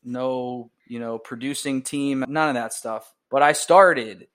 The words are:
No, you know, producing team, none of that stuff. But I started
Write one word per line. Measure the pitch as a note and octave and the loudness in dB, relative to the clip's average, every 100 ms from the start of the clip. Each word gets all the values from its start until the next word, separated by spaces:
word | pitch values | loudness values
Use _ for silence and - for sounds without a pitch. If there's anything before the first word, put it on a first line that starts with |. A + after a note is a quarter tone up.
No, | B2 B2 C3 B2+ B2 B2 A#2 _ _ | -12 -6 -6 -6 -8 -12 -16 _ _
you | A#2+ | -12
know, | A#2 A2+ | -10 -10
producing | - A#2+ C3+ C#3+ C#3+ C3+ | -12 -10 -8 -8 -6 -6
team, | C3 C#3+ C#3 C3+ C3 | -6 -6 -4 -4 -4
none | D3+ D#3 | -2 -2
of | |
that | B2 A2+ | -2 -6
stuff. | - A2+ A2 - _ _ | -10 -10 -10 -12 _ _
But | C3+ | 4
I | D3 | 4
started | D3 - F3 F#3 C#3 A2 F#2 - | 4 6 8 8 4 -4 -12 -20